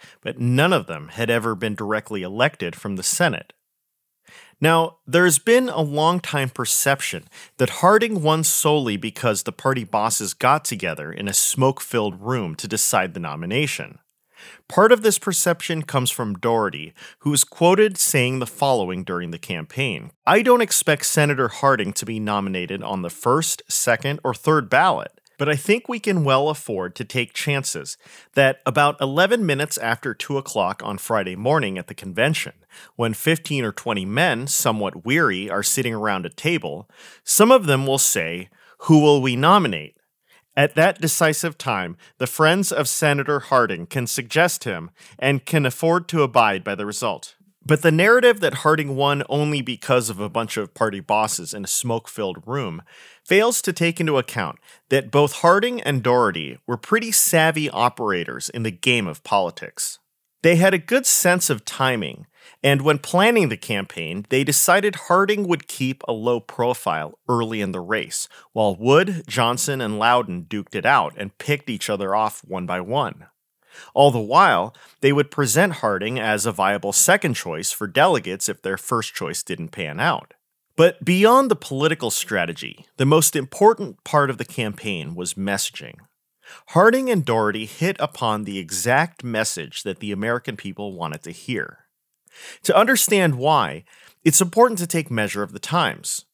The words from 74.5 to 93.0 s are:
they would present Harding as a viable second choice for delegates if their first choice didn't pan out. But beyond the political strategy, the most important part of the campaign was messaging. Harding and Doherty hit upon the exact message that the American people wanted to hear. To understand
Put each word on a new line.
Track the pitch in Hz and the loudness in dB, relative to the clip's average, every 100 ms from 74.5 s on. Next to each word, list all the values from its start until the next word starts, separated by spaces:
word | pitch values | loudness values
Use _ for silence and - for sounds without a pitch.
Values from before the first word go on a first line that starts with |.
| 95 98 - - _ | 4 0 -6 -20 _
they | 139 | 2
would | 143 143 | 2 0
present | - 135 123 196 156 | 0 0 2 2 0
Harding | 110 98 104 127 | -2 -2 -4 -4
as | 110 107 107 | 0 0 -2
a | |
viable | 101 98 101 101 | 0 0 0 -2
second | - - 196 160 120 | 0 2 2 2 -4
choice | 90 80 98 | -6 -8 -8
for | - 104 | -8 -4
delegates | 107 170 147 92 95 - | 2 4 4 -2 -6 -6
if | 95 | -6
their | 95 95 | -6 -6
first | - 120 107 - | -4 -4 -4 -8
choice | 85 85 | -8 -8
didn't | - 170 82 | -8 -8 -10
pan | - 80 76 | -8 -8 -4
out. | 143 - - _ _ _ _ - | -2 -2 -6 _ _ _ _ 2
But | 170 - | 2 2
beyond | - 180 214 254 269 | 0 4 6 6 4
the | 190 | 0
political | - 135 151 160 117 | -4 -2 0 0 -4
strategy, | - - 101 85 82 64 - _ - | -4 -4 -2 -2 -6 -12 -16 _ -2
the | 131 | 4
most | 156 151 156 | 4 4 0
important | 131 - 202 220 180 - | -6 2 4 4 -2 -12
part | - 151 139 | -2 2 2
of | 123 | -2
the | 120 | -8
campaign | - 110 101 110 92 76 85 | -6 -6 -6 -6 -6 -8 -8
was | 90 - | -8 -6
messaging. | 98 98 - - 62 - _ _ _ _ - - - | -4 -2 -4 -10 -18 -20 _ _ _ _ -20 -20 -2
Harding | 165 208 254 254 | 2 2 2 0
and | 214 131 | -2 0
Doherty | 113 107 107 107 | 0 0 -2 -6
hit | - 170 190 | -6 -6 -4
upon | 147 - 117 107 | -6 -4 -4 -4
the | 101 98 | -6 -8
exact | 82 92 120 131 170 - | -8 -4 0 2 0 -4
message | 123 110 113 - 73 - | -6 -2 -2 -4 -10 -10
that | 104 92 | -10 -8
the | 104 | -8
American | 98 110 120 127 107 | -4 -4 -4 -6 -12
people | 98 95 104 92 | -12 -12 -12 -8
wanted | 82 76 | -8 -8
to | 82 | -14
hear. | 87 - 113 - - _ _ _ _ _ - - - | -16 -10 -8 -8 -14 _ _ _ _ _ -20 -20 -8
To | - 180 | 0 4
understand | 226 262 | 4 4